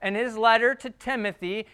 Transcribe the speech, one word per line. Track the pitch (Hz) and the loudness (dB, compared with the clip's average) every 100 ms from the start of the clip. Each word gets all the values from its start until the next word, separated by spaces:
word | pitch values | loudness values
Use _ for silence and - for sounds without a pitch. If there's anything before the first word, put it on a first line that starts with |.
in | 196 202 | -6 -4
his | 247 220 | -4 0
letter | 226 226 240 | 4 4 4
to | 262 254 | 0 -6
Timothy, | - 247 254 208 190 180 208 214 | -10 -6 -4 -4 -6 -6 -6 -8